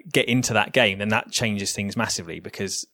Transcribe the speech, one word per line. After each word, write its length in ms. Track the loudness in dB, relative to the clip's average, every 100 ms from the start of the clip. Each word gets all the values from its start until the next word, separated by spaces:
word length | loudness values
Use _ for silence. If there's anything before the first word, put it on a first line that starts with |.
| 0
get 160 | 0 4
into 240 | 2 2
that 200 | 2 2
game, 240 | 4 4 2
then 100 | 0
that 220 | 0 0
changes 400 | -2 -2 -2 -4
things 240 | -4 -4 -2
massively 460 | -2 -2 -6 -10
because, 440 | -10 -6 -6 -6 -10